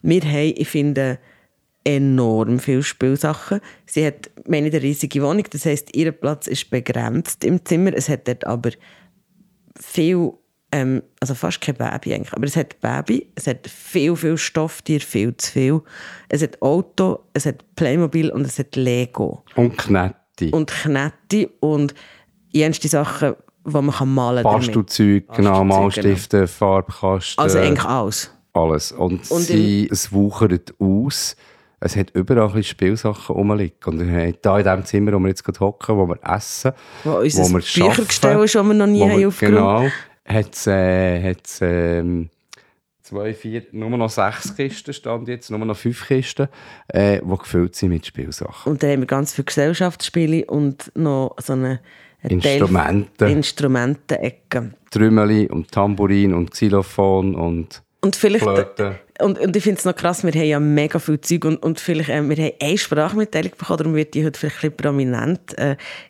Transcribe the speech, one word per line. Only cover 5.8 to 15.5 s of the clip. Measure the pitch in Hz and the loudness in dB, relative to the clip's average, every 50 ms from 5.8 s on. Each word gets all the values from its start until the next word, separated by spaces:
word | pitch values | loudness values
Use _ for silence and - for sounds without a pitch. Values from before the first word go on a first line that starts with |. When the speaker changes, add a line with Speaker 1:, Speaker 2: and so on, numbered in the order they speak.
| - - - | -4 -6 -2
Speaker 1:
ihr | 135 160 165 | -2 -2 -2
Platz | 156 - - 139 151 147 - - | -2 -2 -4 -4 -4 -4 -6 -8
ist | - 139 - _ | -6 -8 -6 _
begrenzt | - 127 120 - 123 117 117 113 117 143 170 - - _ - | -4 -4 -4 -2 -4 -4 -2 -2 -2 -2 -4 -4 -8 _ -2
im | - 185 180 - | 0 0 0 0
Zimmer. | - 180 165 185 196 - | 0 0 2 2 2 0
Es | - 135 - | -2 -2 -2
hat | 151 127 _ - | -4 -4 _ -6
dort | 123 - - | -6 -4 -4
aber | - 113 120 117 120 - _ _ - - _ _ _ _ _ _ _ _ _ _ _ _ _ _ _ _ - | -6 -6 -4 -4 -6 -6 _ _ -20 -20 _ _ _ _ _ _ _ _ _ _ _ _ _ _ _ _ -20
viel, | - - - - 156 165 185 180 170 143 - _ _ _ _ _ _ _ | -20 -6 -2 0 2 2 2 2 0 -2 -4 _ _ _ _ _ _ _
ähm, | - 139 131 131 131 123 - _ _ _ | -4 -2 0 0 0 -2 -4 _ _ _
also | - 127 135 | -6 -6 -4
fast | 120 - 170 180 - | -4 -4 -4 -4 -4
kein | - - 135 | -6 -6 -4
Baby | 127 123 117 - - - - - | -4 -4 -6 -6 -6 -6 -4 -6
eigentlich, | 107 - - - | -6 -6 -8 -6
aber | - - | -4 -4
es | 143 139 | -2 -2
hat | 165 139 - - _ | -2 -4 -4 -8 _
Baby, | - 117 120 139 160 - 226 269 - _ _ | -6 -4 -4 -4 -2 -2 -2 -2 -2 _ _
es | - - - | -8 -6 -6
hat | 123 - _ - | -6 -6 _ -20
viel, | - - - - - 190 143 156 175 | -20 -20 -20 -4 -2 0 0 0 0
viel | 147 165 160 165 156 | 0 -2 -2 -2 -2
Stofftier, | - - _ 160 156 160 - - - - 156 147 | -4 -4 _ -2 -4 -4 -6 -12 -4 -2 -2 -2
viel | - - - 107 101 120 120 - | -2 -4 -2 -2 -2 -2 -2 -6
zu | - - | -8 -4